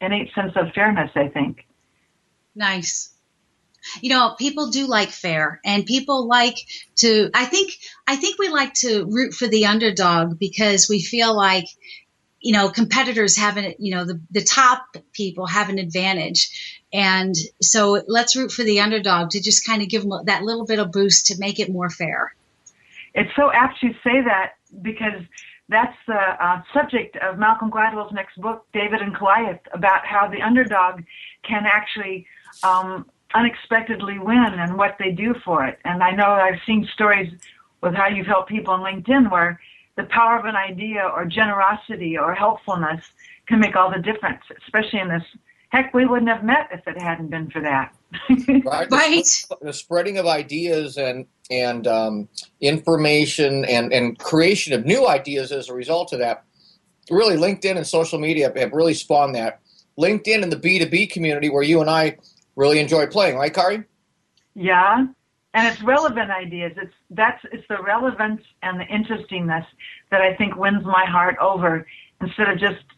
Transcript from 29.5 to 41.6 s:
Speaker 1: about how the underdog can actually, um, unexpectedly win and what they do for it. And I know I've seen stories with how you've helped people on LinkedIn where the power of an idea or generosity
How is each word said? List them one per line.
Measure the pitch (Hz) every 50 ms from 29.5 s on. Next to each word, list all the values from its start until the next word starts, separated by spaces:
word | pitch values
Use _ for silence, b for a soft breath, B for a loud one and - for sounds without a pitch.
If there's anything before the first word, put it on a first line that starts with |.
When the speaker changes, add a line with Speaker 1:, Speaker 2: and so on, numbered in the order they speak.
| 170 - _ - -
Speaker 1:
about | 180 190 196 190 175 -
how | - 208 202 202 202
the | 202 -
underdog | - 220 247 254 254 208 214 190 180 185 180 175 170 B B B B B B B -
can | - 220 208 208
actually, | 214 202 214 208 - - 214 202 190 190 185 175 B B B B B B -
um, | - 190 185 185 190 190 185 - 277 _ _ _ _ _ -
unexpectedly | 220 233 233 233 - - - 226 226 226 226 220 - 202 196 202 196
win | 190 214 233 247 240 214 190 180
and | 170 170 180 196
what | 202 196 196 -
they | 196 185
do | 175 170 214 233 240 240 -
for | 185 170 151 131
it. | 127 - - -
And | 170 180 180 190
I | 185
know | 185 202 202 202
I've | 202 196 190 190 185 180 - -
seen | 220 214 208 - -
stories | - 214 208 202 196 190 170 170 - b b b b b b b -
with | - 175 175
how | 202 196 196
you've | 202 190 185 196
helped | 208 190 185 -
people | 208 214 - 190 185
on | 185
LinkedIn | 190 190 190 190 170 226 262 277 254 208
where | 185 175 170 175 170 b b b b b b b b
the | - 190
power | 185 - 233 233 226 233 226
of | 208
an | 226 214
idea | 196 190 190 185 180 214 220 214 208 190
or | 185 - 160 180
generosity | 170 170 220 220 208 202 196